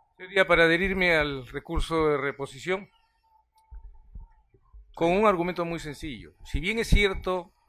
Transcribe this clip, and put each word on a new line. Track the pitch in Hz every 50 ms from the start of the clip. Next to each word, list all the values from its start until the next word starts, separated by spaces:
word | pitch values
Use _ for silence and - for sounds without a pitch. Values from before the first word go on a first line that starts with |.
| _ _ _
Sería | - 180 180 190 196 190
para | 185 175 160 165
adherirme | 165 165 170 190 196 190 190 185 180 170
al | 160 147 147 143 135 123 120
recurso | - 143 - - 165 156 139 - 160 160 156 151
de | 147
reposición | 139 135 139 131 - 135 135 - 139 113 160 185 196 202 - _ _ _ _ _ _ _ _ _ _ _ _ _ _ _ - - - - - - - - - - - - - _ _ _ _ _ _ _ _ - - - _ -
con | - 165 170
un | 175 196 220
argumento | 214 196 170 170 180 175 175 175
muy | 170 170 160
sencillo. | - 156 139 - - 160 131 101 87 76 - _ -
Si | - - 143
bien | 151 185 220 226
es | 220 -
cierto, | - 202 202 196 190 170 - 190 185 185 170 - _ _ _